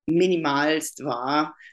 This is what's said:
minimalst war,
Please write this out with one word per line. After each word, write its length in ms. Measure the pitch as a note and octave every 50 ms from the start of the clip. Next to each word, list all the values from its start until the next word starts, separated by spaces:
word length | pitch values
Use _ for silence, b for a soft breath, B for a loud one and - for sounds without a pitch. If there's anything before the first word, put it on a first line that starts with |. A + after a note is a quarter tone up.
| -
minimalst 960 | - E3 E3+ F#3 F#3 F3+ E3 C3 C#3+ C#3 C#3+ D3 D3+ D#3 D#3 D3+ - - - C3+
war, 520 | D3 A#2+ A#2+ B2+ C3+ D3 D3+ D#3 D3+ B B B B